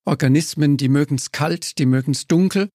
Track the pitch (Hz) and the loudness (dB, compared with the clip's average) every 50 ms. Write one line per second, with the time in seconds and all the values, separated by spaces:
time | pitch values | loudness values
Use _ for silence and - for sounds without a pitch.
0 | _ - 147 - 143 131 135 160 160 - - 156 151 143 143 131 139 131 139 143 | _ -4 -2 0 2 2 2 2 0 -2 -2 0 0 0 2 2 2 2 2 2
1 | 147 - 143 123 - - - - 147 170 170 170 - - - - 139 127 131 131 | 2 0 -2 -4 -6 -8 -6 -4 -4 -4 -4 -6 -8 -8 -4 -2 0 2 2 0
2 | 131 156 135 - - - 165 170 190 180 - 196 202 202 | 0 -2 -4 -4 -2 0 2 2 2 2 0 -2 -4 -4